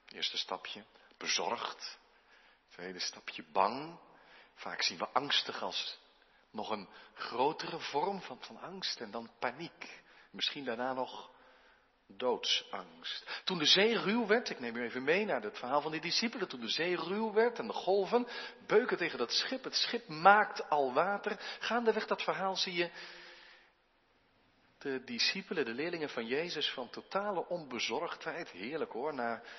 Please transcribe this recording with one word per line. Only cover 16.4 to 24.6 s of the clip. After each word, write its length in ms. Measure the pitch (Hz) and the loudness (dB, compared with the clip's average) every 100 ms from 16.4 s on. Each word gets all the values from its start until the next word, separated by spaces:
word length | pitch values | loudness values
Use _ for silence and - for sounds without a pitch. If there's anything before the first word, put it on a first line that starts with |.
| 185 | -4
Toen 120 | 127 | -4
de 80 | 117 | -2
zee 280 | - 170 175 | 0 0 0
ruw 360 | 160 202 220 | 0 0 2
werd 260 | 208 233 233 | 6 4 4
en 80 | 117 | -4
de 60 | |
golven 560 | - - 196 180 226 247 - - - - | -2 2 4 4 2 2 -6 -10 -10 4
beuken 300 | 214 247 190 | 6 6 2
tegen 220 | 165 127 | 0 0
dat 140 | 120 | 0
schip, 320 | - - 262 | 0 0 -2
het 100 | 156 | -2
schip 340 | - - 233 - | 0 0 -2 -4
maakt 600 | 156 180 208 208 - - | 6 10 10 8 0 0
al 240 | 147 135 | 2 4
water. 640 | 127 180 202 208 202 - - | 4 4 2 -2 -4 -6 -6
Gaandeweg 460 | - 233 233 214 208 | 0 2 4 2 2
dat 160 | 202 | 0
verhaal 340 | - 160 190 185 | 0 0 0 0
zie 180 | - | 0
je 160 | 180 170 - - - - - - - - _ _ _ _ _ _ _ _ _ | 2 0 -2 -14 -14 -18 -20 -20 -20 -20 _ _ _ _ _ _ _ _ _